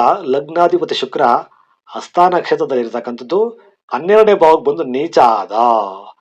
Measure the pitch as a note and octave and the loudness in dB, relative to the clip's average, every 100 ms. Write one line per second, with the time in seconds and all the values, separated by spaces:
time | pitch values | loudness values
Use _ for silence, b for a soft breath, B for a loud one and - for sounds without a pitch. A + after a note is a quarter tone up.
0 | A#2+ F#3 D#3+ C3+ D3+ E3 F3 F3 E3 C3+ | 4 0 -2 -4 -4 0 0 0 -2 -6
1 | B2 D3+ C3 C3 E3+ b b b _ A2+ | -6 -2 0 0 -4 b b b _ -16
2 | - F3 F3+ F3+ - D#3 D3+ C3 A2+ A#2+ | -6 0 2 0 -2 -4 -2 -4 -4 -6
3 | A#2+ A#2+ B2 F#3 A#3 A3+ b b _ B2 | -10 -12 -6 -2 -2 -6 b b _ -6
4 | E3+ G#3+ A3 G3+ D#3+ D#3+ C#3 C#3+ C3+ B2+ | 2 4 4 4 4 4 2 -4 -4 -4
5 | C#3+ - B2 G#2+ F#2+ G#2 A#2+ A2+ G2 F#2+ | -2 2 2 2 -2 0 2 2 -2 -8
6 | G2 - | -18 -20